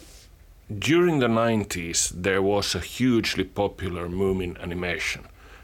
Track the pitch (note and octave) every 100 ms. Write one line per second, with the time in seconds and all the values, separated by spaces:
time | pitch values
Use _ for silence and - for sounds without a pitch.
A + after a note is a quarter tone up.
0 | - - - - - - - G#2 A2 E3+
1 | F3+ D3+ A#2+ A2+ A#2 A2 G2+ F2+ E2+ E2+
2 | - E2+ F#2+ F#2+ G2 G2+ - F#2 E2+ -
3 | B2+ A#2 G2 - F#2 - G2 - F#2 F2
4 | F2 F2+ G2 F#2+ F2+ D#2+ F2+ F2 F2+ G2
5 | - - - - - -